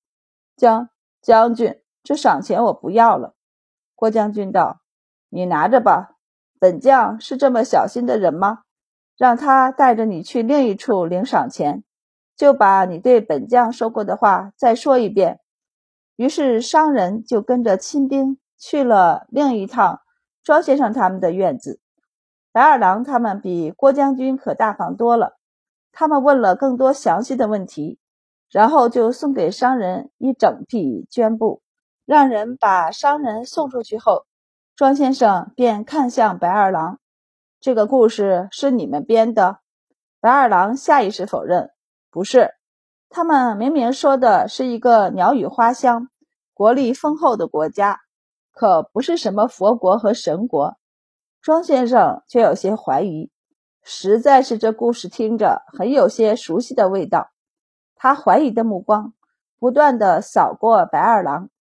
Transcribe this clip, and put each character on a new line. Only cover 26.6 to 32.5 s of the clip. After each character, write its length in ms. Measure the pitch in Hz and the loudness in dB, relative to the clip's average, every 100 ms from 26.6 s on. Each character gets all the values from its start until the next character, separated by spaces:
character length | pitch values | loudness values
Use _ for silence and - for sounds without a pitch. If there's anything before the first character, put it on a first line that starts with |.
| 269 247 | -2 0
多 160 | 262 | 0
详 320 | 277 202 170 | 0 -2 -4
细 120 | 254 262 | -4 -4
的 120 | 220 | -4
问 180 | 214 185 | -4 -8
题， 320 | - 151 - _ _ _ _ _ | -10 -12 -12 _ _ _ _ _
然 180 | 196 226 | 2 4
后 200 | 302 233 | 4 2
就 220 | 240 226 | 0 -2
送 220 | 254 294 | -2 -4
给 160 | 262 170 | -2 -4
商 280 | - 247 254 | -2 -2 0
人 340 | 185 185 - _ | -4 -6 -12 _
一 160 | 269 | -6
整 320 | 254 190 - 190 | 0 0 0 -8
匹 400 | 233 143 101 - | -6 -4 -6 -8
绢 280 | - 220 226 | -2 -2 0
布。 240 | 220 - _ _ _ _ - | -4 -4 _ _ _ _ 0
让 220 | 294 269 | 2 4
人 300 | 220 226 | 0 -6